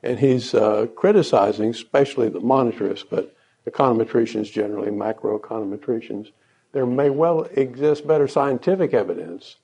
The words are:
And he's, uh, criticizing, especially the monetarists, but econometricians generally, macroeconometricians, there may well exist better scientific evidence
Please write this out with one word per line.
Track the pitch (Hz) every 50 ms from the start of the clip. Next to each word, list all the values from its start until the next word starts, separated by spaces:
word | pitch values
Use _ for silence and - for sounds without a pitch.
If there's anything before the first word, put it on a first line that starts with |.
| -
And | - 127 107
he's, | 131 139 131 127 120 - -
uh, | 117 107 107 107 107 110 113 -
criticizing, | - - 190 208 208 151 - - 113 98 104 104 107 107 113
especially | 117 - - _ - 139 143 139 - 135 120 107
the | 82 87
monetarists, | 95 120 135 135 127 117 107 - 104 95 98 98 - -
but | - - 95 - _ _ _ _ _ _ _ -
econometricians | - - 139 131 120 113 113 - - 120 113 113 - 107 104 104 -
generally, | 107 104 104 104 101 98 107
macroeconometricians, | 104 101 104 110 107 - - 110 104 107 - - 113 113 107 98 101 107 - - 123 113 113 - 110 101 107 - _ _ _ _ _ _ _ _ -
there | 139 131
may | 123 123 135 143 143
well | 139 143 160 170 170 160 156 - -
exist | 135 135 127 120 127 143 151 151 147 147
better | - 160 151 147 135
scientific | - 147 139 139 135 120 - - 185 190 175 147 -
evidence | 117 101 92 87 82 85 82 85 95 - - - _